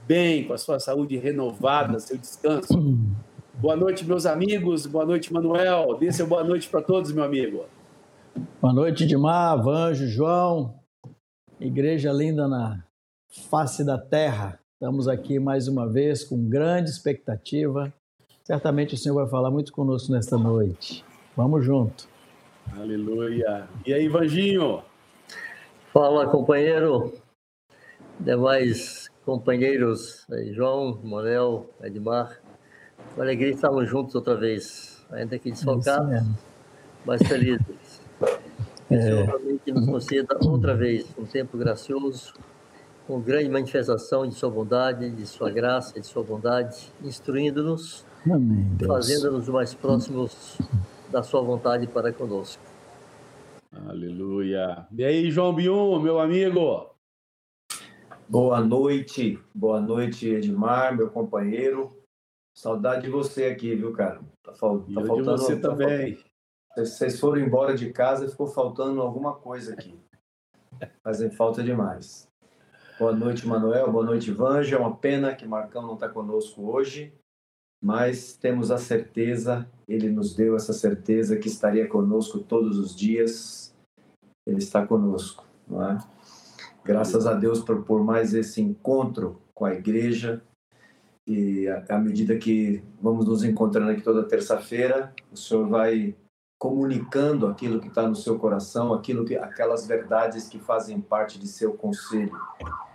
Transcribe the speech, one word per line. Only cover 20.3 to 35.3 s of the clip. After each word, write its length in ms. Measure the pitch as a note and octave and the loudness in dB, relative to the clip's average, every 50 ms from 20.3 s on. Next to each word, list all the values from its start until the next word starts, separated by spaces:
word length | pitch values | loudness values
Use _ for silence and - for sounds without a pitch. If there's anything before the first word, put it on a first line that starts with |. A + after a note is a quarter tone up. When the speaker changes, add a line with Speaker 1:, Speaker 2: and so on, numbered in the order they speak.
| B2+ | 2
Speaker 2:
noite. 680 | A#2 A2+ A#2 A2+ A2+ G#2+ F#2+ F2 - - - - - - - - - - - - | 2 4 4 4 4 2 0 -2 -6 -10 -14 -14 -14 -16 -20 -20 -20 -20 -6 -2
Vamos 280 | A#2+ A#2+ C3 D#3 D3+ B2+ | 0 2 4 4 4 4
junto. 440 | B2+ C#3 C3+ A#2 G#2+ - - - - - - - - - - - - - - - - | 4 4 4 2 0 -2 -8 -18 -20 -20 -20 -20 -20 -20 -20 -20 -20 -20 -16 -14 -12
Speaker 1:
Aleluia. 960 | G2 G2+ G#2 A2 G#2+ G#2 G#2 G#2+ A2 A2+ A#2 A#2 A#2 A#2+ A2+ G#2+ G2+ G2+ G2 - - A2 F#2+ | -10 -8 -6 -6 -4 -4 -2 -2 -2 -2 -2 -2 -2 -2 0 -2 -2 -4 -8 -12 -14 -8 -4
E 80 | B2+ C#3 | -2 0
aí, 140 | D3 D#3 D#3 | 2 2 2
Vanjinho? 760 | D3 E3+ E3 D3+ D3 F#3 G3 G3+ G3 F#3 D#3+ B2+ G2 - - - _ _ _ _ _ - - - - - - - - - - - - - - - | 2 2 2 2 2 2 2 4 4 4 2 2 0 -2 -6 -14 _ _ _ _ _ -20 -20 -18 -16 -14 -14 -14 -16 -18 -20 -20 -20 -20 -2 4
Speaker 3:
Fala, 340 | - D3 C#3+ C#3+ D3 D3 C#3 C3+ | 4 6 6 6 4 2 2 2
companheiro. 840 | D3 C#3+ A#2+ D#3 D3 C#3+ D3 D#3+ D#3+ D#3+ D#3+ D#3+ C3+ A#2+ A#2 - - - - _ _ _ _ _ _ _ _ _ _ - - - - - - - - - | 2 2 4 4 2 2 2 2 2 2 2 2 2 0 -2 -4 -8 -14 -20 _ _ _ _ _ _ _ _ _ _ -20 -20 -20 -20 -20 -20 -18 -12 -6
Demais 920 | - B2+ B2 B2 B2+ C3 C3+ C3+ B2+ A#2+ A2+ - - - - - - - _ _ - | -2 0 2 2 4 4 4 4 2 2 0 -2 -4 -10 -14 -14 -18 -18 _ _ -4
companheiros, 1040 | - C3 A#2+ A#2 C3 B2+ B2 B2+ C3+ C#3 C3 B2 A#2 A2 - - - - - - - | -4 -4 0 2 2 2 4 4 4 4 4 4 2 2 0 -4 -12 -16 -18 -14 -10
aí, 220 | A#2+ A#2 A2+ G#2+ | -8 -8 -6 -6
João, 480 | G#2 A2 B2+ C3 C3+ C#3 C#3 C3 A#2 G#2+ | -4 -2 0 0 0 0 -2 -4 -4 -6
Manuel, 680 | G#2+ A2 G#2 G#2 G#2+ A2+ A#2+ B2 B2 B2 A#2 G#2+ - - - - | -8 -8 -6 -4 -2 0 0 2 2 2 0 -2 -6 -10 -18 -14
Edmar. 580 | - G#2 G2 G#2+ G#2 A2 A#2 A#2+ A#2+ A#2 - - - - - - _ - - - - - _ - - - - | -12 -10 -8 -6 -4 -2 -2 -2 -2 -4 -8 -18 -20 -20 -20 -20 _ -20 -20 -20 -20 -20 _ -20 -20 -12 -6
Uma 100 | C3 C3 | -4 -2
alegria 260 | C3 C3 C3 C3+ C#3 | 0 0 2 0 0
estarmos 380 | C3 C3+ - C#3+ C#3 C3+ B2 G#2 | 0 0 0 2 2 2 0 0
juntos 260 | B2 C#3 C3+ C3 - | 0 -2 -2 -2 -4
outra 200 | B2+ - B2+ A#2+ | -2 0 0 0
vez. 720 | G#2+ A2 A2+ A2 G2+ - - - - - - - - - - | 2 0 0 -2 -2 -6 -10 -14 -18 -18 -20 -20 -20 -20 -14
Ainda 280 | B2 A#2 A2+ A2 | -10 -10 -8 -8